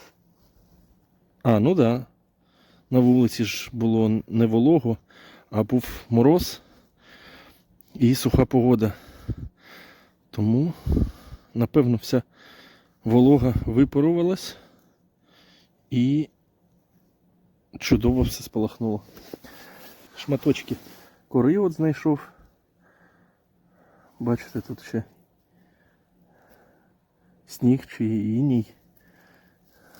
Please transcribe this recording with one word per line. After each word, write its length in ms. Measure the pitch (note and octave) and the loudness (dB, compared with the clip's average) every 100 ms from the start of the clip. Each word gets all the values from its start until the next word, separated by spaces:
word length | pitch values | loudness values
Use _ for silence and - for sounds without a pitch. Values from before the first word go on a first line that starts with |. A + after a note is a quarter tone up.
| - _ _ _ _ _ _ _ _ _ _ _ _ _ | -20 _ _ _ _ _ _ _ _ _ _ _ _ _
А, 160 | B2 G#2+ | 2 2
ну 160 | B2+ F#3 | 4 2
да. 300 | A#2 B2 - _ _ _ _ _ _ _ _ | 2 0 -6 _ _ _ _ _ _ _ _
На 100 | B2+ | 2
вулиці 460 | B2 B2 A#2 - G#2 | 4 4 2 0 -6
ж 240 | - - | -6 -12
було 480 | A#2+ A2+ A2 A2 A2 - | -4 0 2 2 0 -2
не 180 | A2+ A2+ | 0 2
волого, 520 | A2+ C3+ E3 A#2 A2 _ - - - _ | 4 4 2 0 -4 _ -20 -20 -20 _
а 120 | G#2+ | -4
був 220 | G#2+ B2 - - - | -2 -2 -4 -12 -2
мороз 520 | A#2 C3 F3 - - _ _ _ _ _ - - - - _ _ _ _ - | 2 4 4 0 -10 _ _ _ _ _ -20 -20 -20 -20 _ _ _ _ 0
і 200 | A#2+ C3 | 0 2
суха 300 | B2 - B2+ | 0 0 2
погода. 480 | B2+ B2 A2+ G#2+ - - - - - - - - - - - _ _ _ | 2 2 2 0 -4 -16 -16 -12 -12 -14 -20 -20 -20 -20 -20 _ _ _
Тому... 420 | - G#2+ A#2+ E3+ - - - - - - - _ | -4 0 0 -2 -4 -4 -2 -2 -6 -20 -20 _
Напевно, 440 | A#2 A#2 D3+ B2 A2+ | -4 0 2 2 0
вся 260 | - B2 - _ - - - _ _ _ | -2 -4 -4 _ -20 -20 -20 _ _ _
волога 500 | A2+ A#2+ B2+ C#3+ B2 - - | 0 4 6 4 2 -2 -2
випарувалась 920 | A#2 C#3+ C#3+ D#3 E3+ F3 F#3 - - - _ _ _ _ _ _ _ _ _ _ _ _ | 0 0 0 0 0 -2 -4 -10 -18 -20 _ _ _ _ _ _ _ _ _ _ _ _
і 400 | B2+ B2+ D3+ D3+ _ _ _ _ _ _ _ _ _ _ _ _ _ _ - | -2 0 0 -4 _ _ _ _ _ _ _ _ _ _ _ _ _ _ -14
чудово 420 | - A2+ A#2+ B2+ | -2 0 2 0
все 220 | A#2 - | -2 -6
спалахнуло. 600 | - A2 G#2+ - A2+ G#2 - - - - - - - - - - - - | -8 -6 -6 -4 -6 -6 -10 -20 -20 -20 -20 -20 -20 -20 -20 -20 -20 -14
Шматочки 580 | - C3+ D3+ - - - - - - _ _ | -6 -2 -2 -2 -6 -12 -12 -20 -20 _ _
кори 300 | C3 B2+ G3 | 0 2 2
от 160 | F#3+ | -2
знайшов. 460 | D#3+ D#3 C#3+ D#3 D3 - _ _ _ _ _ _ _ _ _ _ _ _ _ _ _ _ _ _ - | -2 -2 -2 -2 -2 -6 _ _ _ _ _ _ _ _ _ _ _ _ _ _ _ _ _ _ -8
Бачите, 420 | A#2+ A#2 - A#2 | -4 -4 -6 -12
тут 220 | - A#2 | -12 -14
ще 200 | - A2+ - _ _ _ _ _ _ _ _ _ _ _ _ _ _ _ _ _ _ _ _ _ _ _ - | -10 -10 -10 _ _ _ _ _ _ _ _ _ _ _ _ _ _ _ _ _ _ _ _ _ _ _ -20
сніг 380 | - B2 C3+ - | -2 0 0 -2
чи 180 | - A2 | -8 -4
іній. 600 | A2 G#2+ A2+ C#3+ B2 G#2 _ _ _ _ _ _ _ _ _ _ _ _ | -4 -2 -2 0 -2 -4 _ _ _ _ _ _ _ _ _ _ _ _